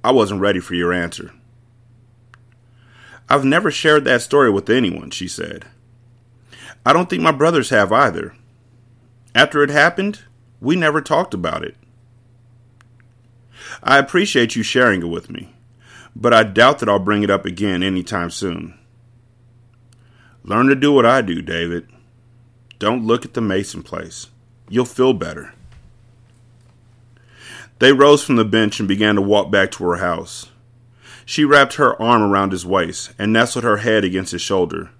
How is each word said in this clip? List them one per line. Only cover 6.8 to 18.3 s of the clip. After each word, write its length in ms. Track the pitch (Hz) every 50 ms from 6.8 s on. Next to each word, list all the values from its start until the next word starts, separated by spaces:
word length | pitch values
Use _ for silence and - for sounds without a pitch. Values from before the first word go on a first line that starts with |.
| _
"I 80 | 123 147
don't 160 | 170 180 175
think 120 | 185 175
my 100 | 165 160
brothers 380 | 151 135 151 165 170 151 117 -
have 220 | 131 107 101 90
either. 420 | 107 123 139 113 82 82 76 - - _ _ _ _ _ _ _ _ _ _ _ _ _ _ _ _ _ _ _ _
After 260 | 120 139 147 - 147
it 80 | 143 139
happened, 500 | 143 151 147 170 170 - 190 208 208 - - - _ _ _ _ _ _
we 140 | - 127 170
never 240 | 185 165 151 147 160
talked 320 | 151 - 156 156 185 - -
about 320 | 95 85 80 - 78 78
it." 100 | - - _ _ _ _ _ _ _ _ _ _ _ _ _ _ _ _ _ _ _ _ _ _ _ _ _ _ _ _ _ _ _ _ _ _ _ _ - - - - - -
"I 140 | - 135
appreciate 580 | 139 135 - - 180 202 202 - 127 117 113 -
you 80 | 117 104
sharing 380 | - - 123 127 120 98 90
it 80 | 85 85
with 200 | 82 82 - -
me, 240 | - - - - - _ _ _ _ _ _ - - - - - _
but 180 | - 107 120 117
I 100 | 110 110
doubt 360 | 104 92 107 120 131 147 -
that 100 | 120 104
I'll 100 | 101 98
bring 240 | 92 98 104 104 104
it 60 | 98
up 160 | 98 95 98
again 360 | 98 90 87 104 101 92 87
anytime 480 | 92 98 95 92 90 - 107 95 87
soon." 460 | 85